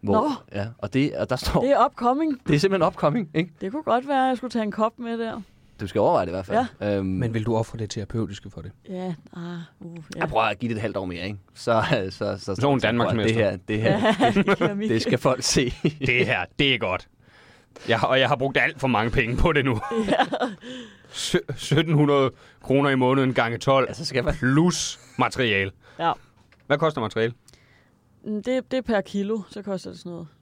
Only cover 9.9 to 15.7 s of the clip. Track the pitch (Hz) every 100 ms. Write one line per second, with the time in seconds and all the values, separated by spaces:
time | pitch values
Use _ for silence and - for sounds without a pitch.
9.9 | 170 156 - - 110 110 104 120 113 110
10.9 | 98 95 85 92 101 - - - 113 -
11.9 | 135 95 - 104 101 - 95 139 135 110
12.9 | 120 110 110 107 113 104 95 - 107 113
13.9 | 208 214 196 240 202 196 196 170 202 214
14.9 | 214 - 131 143 127 - - 123